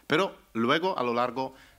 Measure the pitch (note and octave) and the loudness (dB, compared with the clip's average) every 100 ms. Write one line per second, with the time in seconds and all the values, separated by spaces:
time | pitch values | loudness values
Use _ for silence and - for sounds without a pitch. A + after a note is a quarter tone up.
0 | - - F#3+ - - A2+ A#2 D#3+ F#3 - | -2 0 0 -4 -10 -2 2 2 0 -2
1 | B2 A#2 B2 B2+ C3 - - | 0 0 0 -2 -6 -8 -20